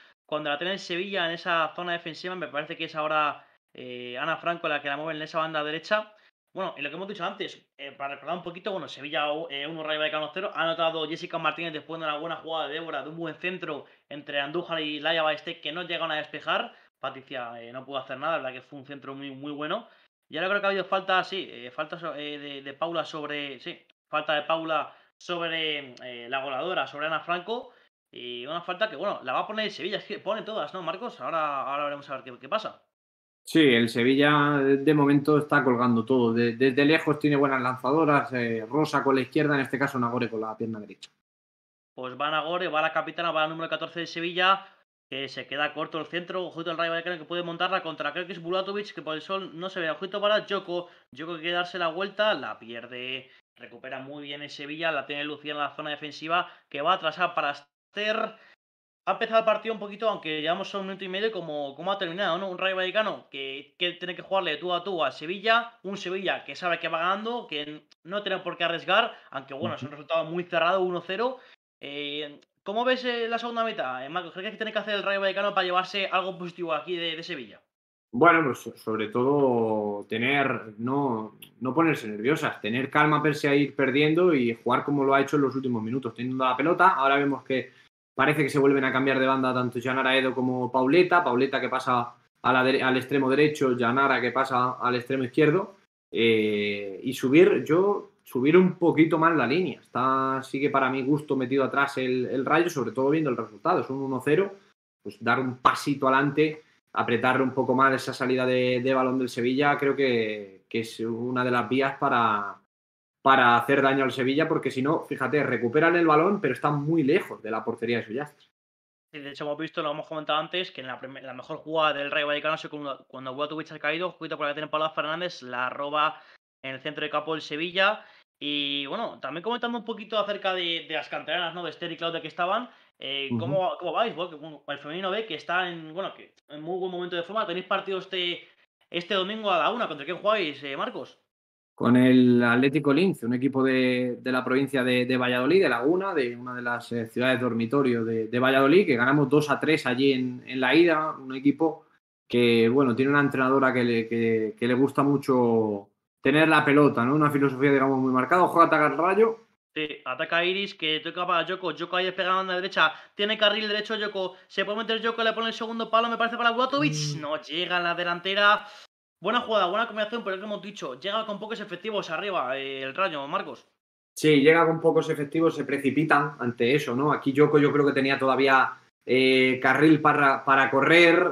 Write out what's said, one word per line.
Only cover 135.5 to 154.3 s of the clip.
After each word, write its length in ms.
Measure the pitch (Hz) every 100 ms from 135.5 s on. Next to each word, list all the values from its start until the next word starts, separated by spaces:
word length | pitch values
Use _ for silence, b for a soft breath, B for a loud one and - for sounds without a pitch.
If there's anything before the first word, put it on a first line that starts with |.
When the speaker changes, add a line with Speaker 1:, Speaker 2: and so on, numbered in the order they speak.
| 175 180
Speaker 1:
en, 240 | 170 156
bueno, 220 | 160 180
que 220 | - 98 _ _
en 140 | 151
muy 160 | 156 185
buen 140 | 185
momento 240 | 175 180 175
de 80 |
forma. 240 | 170 214 208
¿Tenéis 180 | 175 180
partido 320 | 196 190 190
este, 500 | 180 185 175 165 b b b _ _
este 240 | 170 170 202
domingo 340 | 185 220 208
a 80 | 175
la 140 | 151
una? 160 | 233 180
¿Contra 180 | 151 143
quién 140 | 165
jugáis, 440 | 185 214 160 131
eh, 140 | 143 139
Marcos? 400 | 226 196 120 _ _ _ _ _ _ _
Speaker 2:
Con 200 | 120 123
el 480 | 127 127 123 120
Atlético 480 | 120 120 135 147 147
Lince, 340 | 139 190 - 117
un 100 | 123
equipo 280 | 135 131
de, 540 | 131 131 127 123 123 117
de 120 | 131
la 100 | 127
provincia 400 | 127 131 135 135
de, 220 | 127 123 123
de 100 | 127
Valladolid, 460 | 123 123 131 185
de 80 | 160
Laguna, 440 | 120 131 185 196
de 220 | 165 120 120
una 180 | 123
de 80 | 123
las, 300 | 123 120 -
eh, 160 | 117 113
ciudades 320 | - 127 123
dormitorio 640 | 123 113 117 143 131 117
de, 240 | 113 113 110
de 120 | 123
Valladolid, 460 | 127 135 139 180 175
que 120 | 120
ganamos 320 | 127 147 135
dos 200 | 147 143
a 120 | 131
tres 240 | 147 156 127
allí 260 | 123 139
en, 320 | 131 127 123 -
en 140 | 131
la 160 | 127 151
ida, 360 | 175 156 156
un 220 | 143 131
equipo 520 | 131 139 135 160 156 b b _ _ _
que, 380 | 120 120 117 113
bueno, 260 | 131 135 117
tiene 140 | 135
una 100 | 143
entrenadora 500 | 143 135 131 135 131
que 140 | 123 120
le, 240 | 117 110
que, 460 | 117 113